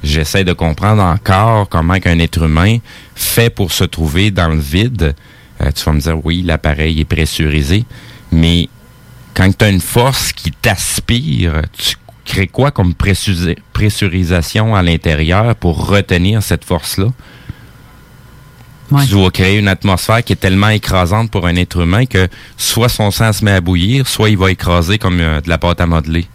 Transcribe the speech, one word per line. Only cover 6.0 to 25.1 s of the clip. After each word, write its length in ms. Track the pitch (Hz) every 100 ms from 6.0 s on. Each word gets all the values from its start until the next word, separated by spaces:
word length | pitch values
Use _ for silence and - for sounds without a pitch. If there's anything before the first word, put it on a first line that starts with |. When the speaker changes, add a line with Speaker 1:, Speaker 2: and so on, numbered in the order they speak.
Speaker 1:
dire, « 200 | 80 80
Oui, 180 | 78 85
l'appareil 580 | 90 80 - 73 78 78
est 40 |
pressurisé. » 800 | 76 78 78 - 78 76 71 95 123 - - - -
Mais 380 | 82 82 85 82 - - - - - -
quand 160 | - 92 98
t'as 120 | 107
une 100 | 95
force 520 | - - 127 131 -
qui 200 | - -
t'aspire, 1080 | - 117 98 - - - 120 156 127 87 78 80 -
tu 200 | - - - -
crées 220 | - 90 101
quoi 240 | - 135
comme 240 | - 92
pressurisé-, 640 | 82 - 95 - 90 85 85 -
pressurisation 1040 | - 104 - 127 90 87 87 80 - 110 104
à 60 |
l'intérieur 720 | 87 82 - 76 78 90 117 113
pour 320 | 90 78 -
retenir 520 | 101 95 90 87 110
cette 200 | 101 -
force-là ? 440 | - 90 - - 98 127 - - - - - - - - - - - - - - - - -
Speaker 2:
Ouais. 140 | 143
Speaker 1:
Tu 60 | 139
dois 200 | 101 92
créer 280 | - 92 104
une 100 | 101
atmosphère 560 | 95 101 92 - 110
qui 80 | -
est 40 | 92
tellement 340 | 98 95 101
écrasante 600 | 90 - 92 87 107 113
pour 160 | 107 87
un 100 | 87
être 260 | 87 90
humain 240 | 85 98 127
que 200 | 92 92 - - -
soit 320 | - - 120
son 220 | - 104
sang 240 | - 113
se 100 | 98
met 60 | 104
à 100 | 98
bouillir, 480 | 87 90 90 135 127
soit 220 | - 110
il 80 | 101
va 120 | 95
écraser 460 | 92 - 87 82 104
comme, 240 | 92